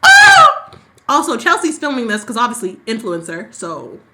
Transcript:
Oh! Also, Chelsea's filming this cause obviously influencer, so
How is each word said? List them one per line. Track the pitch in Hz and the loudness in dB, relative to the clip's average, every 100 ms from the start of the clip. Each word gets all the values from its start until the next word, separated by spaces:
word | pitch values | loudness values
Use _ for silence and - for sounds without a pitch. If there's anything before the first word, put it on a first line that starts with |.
Oh! | - 784 831 784 622 - - - _ _ _ | 6 6 6 6 4 2 -10 -20 _ _ _
Also, | 277 330 240 | -2 -2 -4
Chelsea's | 285 349 339 302 | -2 -2 -4 -6
filming | 294 269 233 | -8 -6 -6
this | 208 | -8
cause | 208 226 | -8 -6
obviously | 240 226 185 - - | -6 -6 -12 -14 -10
influencer, | 226 220 170 165 165 214 | -10 -8 -10 -10 -14 -16
so | - 175 160 123 - _ | -16 -14 -14 -16 -20 _